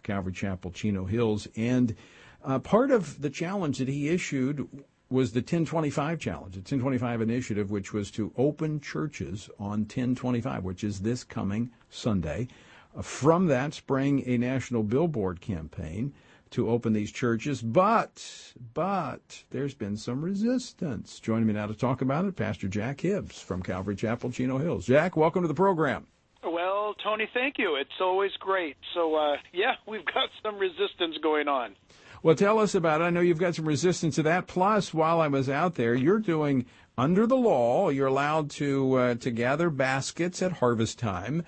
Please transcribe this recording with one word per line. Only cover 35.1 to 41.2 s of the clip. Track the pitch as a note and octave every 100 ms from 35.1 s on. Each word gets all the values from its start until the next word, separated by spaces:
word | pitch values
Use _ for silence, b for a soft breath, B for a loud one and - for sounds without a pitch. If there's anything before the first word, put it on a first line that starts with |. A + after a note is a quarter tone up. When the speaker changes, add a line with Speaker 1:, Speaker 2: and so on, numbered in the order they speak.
| E3
Speaker 1:
I | D3+
was | C#3 C3
out | C#3 F3+ E3+
there, | A#2
you're | B2+ C#3 A3
doing, | G#3+ D#3+ D3 C3+ B2+ B B -
under | C#3+ F3+ A3+
the | C4
law, | A3+ C#3 A#2 C#3+ G3
you're | C3+ C3+
allowed | C#3 D3 D#3 D3
to, | - C#3+ C#3 C3 C3
uh, | B2 A#2+
to | C3+
gather | A2+ B2 D3 F3
baskets | C3+ C3 C3+ - - F3 -
at | F#3
harvest | E3 B2 A2+ A2+ -
time, | A2+ F2+